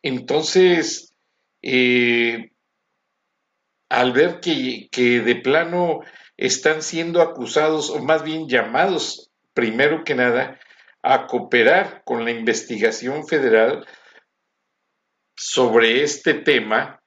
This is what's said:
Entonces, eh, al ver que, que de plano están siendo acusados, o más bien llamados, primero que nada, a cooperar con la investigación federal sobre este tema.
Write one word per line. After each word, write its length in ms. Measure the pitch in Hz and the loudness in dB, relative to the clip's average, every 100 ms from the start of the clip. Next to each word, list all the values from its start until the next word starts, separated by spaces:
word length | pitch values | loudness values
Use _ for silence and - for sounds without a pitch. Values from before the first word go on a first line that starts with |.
Entonces, 1120 | 135 127 - 147 156 190 185 165 147 - - _ _ _ _ _ | -6 -6 -2 -4 2 4 4 4 0 -8 -14 _ _ _ _ _
eh, 880 | - 127 123 123 120 120 117 113 - _ _ _ _ _ _ _ _ _ _ _ _ _ _ | -2 2 2 2 2 0 0 -4 -12 _ _ _ _ _ _ _ _ _ _ _ _ _ _
al 240 | 120 127 | 0 2
ver 280 | 123 175 170 | 2 2 0
que, 480 | 175 147 127 113 101 | -4 -4 -4 -8 -10
que 300 | - 123 120 | 0 2 2
de 160 | 113 120 | 2 0
plano 640 | 131 160 170 175 175 156 - - - - | 0 0 0 -2 -2 -4 -8 -20 -20 -6
están 460 | 190 - 151 156 | -4 0 0 -2
siendo 400 | - 165 165 170 | -4 -6 -2 2
acusados, 680 | 165 - 120 156 156 156 143 | 2 -2 -4 0 0 0 -4
o 120 | - | -6
más 220 | 131 160 | 0 -2
bien 240 | 151 160 156 | -2 -8 -2
llamados, 840 | 123 110 127 190 165 - - _ _ _ | -2 0 0 0 -2 -6 -12 _ _ _
primero 480 | - 117 113 139 156 | -4 -2 0 0 0
que 140 | - 131 | -4 0
nada, 420 | 123 120 135 - - _ _ _ | 0 0 -4 -10 -20 _ _ _
a 240 | - 131 - | 0 0 0
cooperar 760 | 123 - 120 117 180 196 - | -6 0 4 4 4 0 -10
con 200 | - 120 | -8 -4
la 80 | 117 | -4
investigación 960 | 117 113 113 - 110 110 110 123 143 147 | -2 -2 -2 -6 -2 0 0 -6 -8 -4
federal 580 | 151 131 110 113 147 - - _ _ _ _ _ _ _ _ _ _ _ _ _ - | 0 4 4 4 0 -10 -20 _ _ _ _ _ _ _ _ _ _ _ _ _ -14
sobre 680 | - - 120 113 113 123 | -6 0 2 4 4 2
este 320 | 147 143 165 | -2 -2 -2
tema. 680 | 151 - 131 107 110 139 - | -2 0 0 0 -2 -2 -14